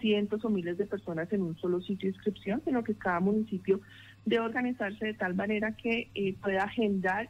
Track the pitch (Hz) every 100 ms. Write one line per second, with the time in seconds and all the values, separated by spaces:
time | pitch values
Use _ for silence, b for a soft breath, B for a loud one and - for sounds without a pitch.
0 | 220 208 208 214 226 202 170 180 208 202
1 | - 165 170 208 175 165 180 180 185 190
2 | 190 190 - 196 202 233 330 254 226 208
3 | 190 175 190 214 220 185 190 196 B B
4 | B B - 233 226 254 247 247 208 214
5 | 214 214 185 185 202 214 214 220 233 226
6 | - - 196 196 202 190 202 - 214 190
7 | 185 196 240